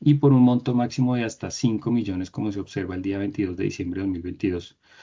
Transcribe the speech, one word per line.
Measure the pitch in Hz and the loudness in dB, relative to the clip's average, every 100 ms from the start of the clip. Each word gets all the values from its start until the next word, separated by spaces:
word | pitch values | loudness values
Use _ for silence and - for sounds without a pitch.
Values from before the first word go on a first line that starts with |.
y | 147 | 2
por | 143 139 | 4 6
un | 131 | 8
monto | 123 123 - | 6 6 0
máximo | 120 120 - 123 123 | -2 -2 0 0 0
de | |
hasta | 113 - 95 | -2 -6 -10
cinco | - 113 110 113 | -2 -2 0 -2
millones, | 120 98 92 92 | -2 -2 -6 -6
como | - 107 | -6 -6
se | 98 | -6
observa | 92 104 92 | -8 -8 -6
el | 92 | -6
día | 95 98 | -4 -4
veintidós | 98 - 95 90 | -4 -4 -4 -2
de | |
diciembre | 98 - 87 92 | -4 -4 -6 -4
de | 98 | -4
dos | |
mil | 90 | -4
veintidós. | 90 90 98 87 - _ _ _ | -6 -4 -2 -2 -8 _ _ _